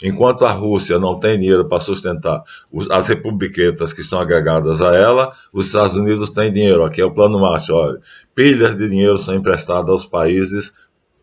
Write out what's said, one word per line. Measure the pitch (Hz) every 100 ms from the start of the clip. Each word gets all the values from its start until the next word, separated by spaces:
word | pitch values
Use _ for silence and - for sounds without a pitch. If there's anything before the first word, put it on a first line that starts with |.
Enquanto | 95 95 123 123 123
a |
Rússia | 95 107 98 - 87
não | 92 90
tem | 107 107
dinheiro | 92 90 82
para | 87
sustentar | 85 95 92 82 82 76 - - _
os, | 82 98
as | 92 95
republiquetas | 104 107 101 92 - 87 82 82
que | -
estão | 78 92
agregadas | 82 85 78 80 78 80
a | 90 90
ela, | 110 127 131 - _
os | 98 98
Estados | 104 101 95
Unidos | 104 107 104
têm | 104 107
dinheiro. | 101 101 87 80
Aqui | 80
é | 92
o |
Plano | 80 104 104
Marshall, | 92 80 78 82
olha. | 73 65 _ - _
Pilhas | - 143 123 113 101
de | 107
dinheiro | 95 101 98
são | - 95
emprestadas | 98 87 - 90 87
aos | 92 -
países, | 87 82 92 95 101 104 _ _ _ _ _